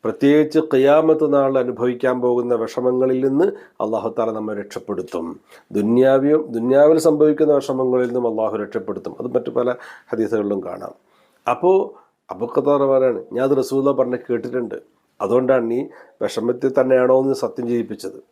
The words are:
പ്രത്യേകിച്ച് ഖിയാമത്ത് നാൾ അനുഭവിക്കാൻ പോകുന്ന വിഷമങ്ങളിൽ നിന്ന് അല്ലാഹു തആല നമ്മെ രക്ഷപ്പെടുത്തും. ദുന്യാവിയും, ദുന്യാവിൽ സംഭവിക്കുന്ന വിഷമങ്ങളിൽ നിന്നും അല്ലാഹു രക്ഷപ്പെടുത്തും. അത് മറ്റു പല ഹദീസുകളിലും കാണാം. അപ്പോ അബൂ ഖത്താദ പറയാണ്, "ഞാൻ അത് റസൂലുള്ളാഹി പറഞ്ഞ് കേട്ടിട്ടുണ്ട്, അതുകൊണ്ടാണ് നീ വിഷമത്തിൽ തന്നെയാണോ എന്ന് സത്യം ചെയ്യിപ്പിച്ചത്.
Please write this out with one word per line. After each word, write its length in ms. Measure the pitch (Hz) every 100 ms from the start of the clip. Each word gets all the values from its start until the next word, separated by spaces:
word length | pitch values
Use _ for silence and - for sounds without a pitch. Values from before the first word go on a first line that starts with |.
പ്രത്യേകിച്ച് 540 | 110 107 139 147 151 156
ഖിയാമത്ത് 760 | 156 135 135 151 160 156 151
നാൾ 240 | 139 135 135
അനുഭവിക്കാൻ 640 | 123 120 123 120 131 123
പോകുന്ന 340 | 123 123 120
വിഷമങ്ങളിൽ 760 | 120 113 - 123 127 131 131 135
നിന്ന് 160 | 139 190 196 - _
അല്ലാഹു 340 | 107 110 110 117
തആല 120 | 113
നമ്മെ 240 | 110 107
രക്ഷപ്പെടുത്തും. 880 | 104 101 - - 98 92 87 82 - _ - _
ദുന്യാവിയും, 800 | 101 104 120 131 135 139 156 156
ദുന്യാവിൽ 460 | 120 120 135 147 160
സംഭവിക്കുന്ന 540 | 165 151 151 151 151
വിഷമങ്ങളിൽ 520 | 143 - 131 131 127 123
നിന്നും 200 | 123 120
അല്ലാഹു 300 | 110 110 107
രക്ഷപ്പെടുത്തും. 600 | 104 113 98 95 - -
അത് 140 | 123
മറ്റു 160 | 123 127
പല 240 | 120 123 123 - - _
ഹദീസുകളിലും 560 | 113 107 110 104 101
കാണാം. 300 | 85 92 95 - _ _ _ _ -
അപ്പോ 440 | 123 175 190 - - _ _ _
അബൂ 160 | 90 120
ഖത്താദ 360 | 143 139 143
പറയാണ്, 420 | 139 135 131 104 -
"ഞാൻ 120 | 113 135
അത് 80 | 139
റസൂലുള്ളാഹി 400 | 127 135 139 135
പറഞ്ഞ് 200 | 123 123 -
കേട്ടിട്ടുണ്ട്, 440 | 120 120 123 117 - _ _ _ _
അതുകൊണ്ടാണ് 500 | 101 120 127 131 113
നീ 140 | 117 139 - - _
വിഷമത്തിൽ 580 | - - 113 123 135 131
തന്നെയാണോ 400 | 131 131 127 131
എന്ന് 140 | 135
സത്യം 340 | 131 117 - 120
ചെയ്യിപ്പിച്ചത്. 540 | 120 101 104 95 95 _